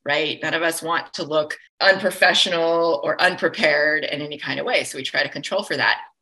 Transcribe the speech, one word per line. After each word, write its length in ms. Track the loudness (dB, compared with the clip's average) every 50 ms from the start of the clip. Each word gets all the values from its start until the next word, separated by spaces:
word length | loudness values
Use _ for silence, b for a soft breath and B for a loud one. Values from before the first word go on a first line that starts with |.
| _
right? 340 | -2 0 0 0 -2 -4 -4 -4
None 100 | -4 -2
of 100 | 0 0
us 200 | -2 -2 -2 -4
want 320 | -2 -2 -2 -4 -6 -8
to 80 | -10 -6
look 340 | -2 0 0 0 0 -4 B B B _ _
unprofessional 1200 | 4 4 4 4 2 -2 2 4 4 4 4 4 2 2 2 0 2 2 2 2 2 2 0 0 -2
or 180 | -2 0 2
unprepared 840 | 2 2 2 0 -2 -2 0 2 2 2 4 4 4 2 2 0 0
in 160 | -4 -4 -6
any 160 | -6 -8 -10
kind 240 | -8 -8 -6 -6 -4
of 60 | -2
way. 180 | 0 0 0 0
So 140 | -2 -6 -8
we 60 | -8
try 180 | -4 -2 -2 -2
to 60 | -2
control 320 | -4 -8 -6 -4 -4 -4 -2
for 120 | -2 -2 0
that. 220 | 2 2 2 0 -4 -10 _ _